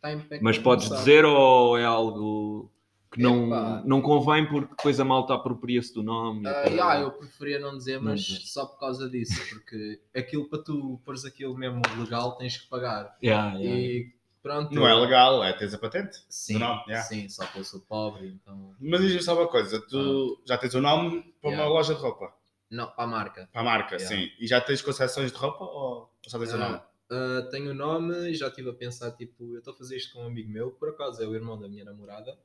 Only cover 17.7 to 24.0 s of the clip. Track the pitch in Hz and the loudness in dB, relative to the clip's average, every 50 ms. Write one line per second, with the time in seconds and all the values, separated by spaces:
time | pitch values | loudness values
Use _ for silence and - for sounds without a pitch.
17.7 | - 95 - _ 107 107 107 107 101 98 95 95 92 - _ - 98 98 95 - | -14 -18 -14 _ -6 -6 -4 -6 -8 -10 -14 -16 -16 -18 _ -20 -18 -18 -18 -20
18.7 | - _ 131 147 170 180 190 190 185 180 170 170 170 165 170 170 - 120 104 98 | -18 _ -4 0 2 4 4 4 2 0 0 0 2 2 2 4 4 0 0 0
19.7 | 107 113 - _ 131 139 139 139 139 139 135 127 113 - _ 127 123 120 - 127 | -4 -6 -8 _ -4 -2 0 2 0 0 0 -2 -4 -8 _ -2 -2 -2 -2 -2
20.7 | 120 127 139 143 151 160 170 170 170 170 - - _ _ - 147 143 151 151 147 | 0 0 4 4 4 4 2 0 -4 -6 -8 -12 _ _ -6 -4 -2 0 0 2
21.7 | 156 160 151 147 156 143 - 123 110 - 98 90 _ _ _ _ _ _ _ _ | 4 2 2 2 -2 -2 -2 -6 -6 -6 -12 -16 _ _ _ _ _ _ _ _
22.7 | 113 120 117 - - - 117 117 117 110 104 98 - - 92 _ _ 117 117 120 | -10 -10 -10 -10 -6 -6 -6 -4 -4 -6 -6 -6 -10 -16 -20 _ _ -2 0 2
23.7 | 113 107 98 - 95 90 | 2 2 0 -2 -6 -8